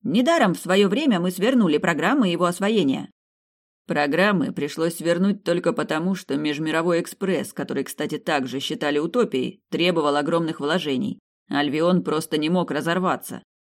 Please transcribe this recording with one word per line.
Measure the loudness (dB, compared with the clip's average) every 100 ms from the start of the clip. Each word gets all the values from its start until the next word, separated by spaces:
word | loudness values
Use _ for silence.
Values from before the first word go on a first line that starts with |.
"Недаром | 0 2 2 4 2 0
в |
свое | 2 4 4
время | 4 2 2
мы | 0
свернули | 0 2 4 4 4
программы | 2 2 2 2 2
его | 2 0
освоения". | 0 0 2 2 0 -6 _ _ _ _ _ _ _ -4
"Программы | -2 0 2 2 2 0
пришлось | -2 -6 -2 -2 -2
свернуть | -2 2 2 0
только | -2 0 0
потому, | -2 -4 -2 -2 -4
что | -4 -4
межмировой | -2 -4 -2 -2 0 0
экспресс, | -2 -6 -2 -2 -4
который, | -8 -6 -6
кстати, | -6 -6 -6 -4
также | -2 -2 -2 -6
считали | -6 -4 -2 0
утопией, | 0 0 0 0 -4 -8 _
требовал | 0 0 2 2 0
огромных | 0 0 -2 -4
вложений. | -2 -2 -2 -2 -4 -6 _ _ _
Альвион | -2 -2 0 2 2
просто | 2 -2 -2 -2
не | 0
мог | 0 0
разорваться". | -2 -2 0 0 -2 -6 -14 _ _ _